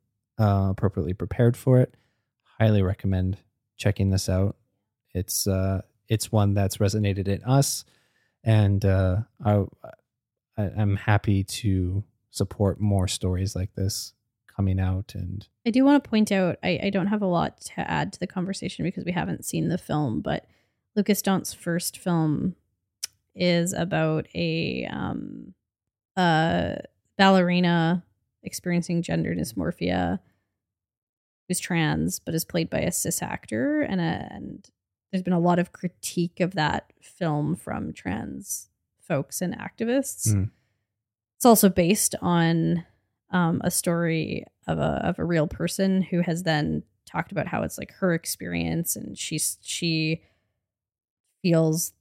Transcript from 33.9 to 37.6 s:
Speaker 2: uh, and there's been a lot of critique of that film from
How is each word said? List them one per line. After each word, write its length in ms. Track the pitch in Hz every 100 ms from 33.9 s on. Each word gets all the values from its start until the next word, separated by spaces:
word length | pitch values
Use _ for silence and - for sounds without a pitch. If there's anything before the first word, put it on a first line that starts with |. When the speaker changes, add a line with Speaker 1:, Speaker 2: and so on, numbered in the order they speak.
| 185
Speaker 2:
uh, 40 | 165 - -
and 400 | - - - - _ _ _ -
there's 120 | 185
been 100 | 175
a 60 | 180
lot 200 | 175 175
of 120 | 175
critique 720 | - 175 _ - - 175 -
of 140 | 175 190
that 360 | 151 - - _
film 540 | - - 165 147 147
from 380 | 180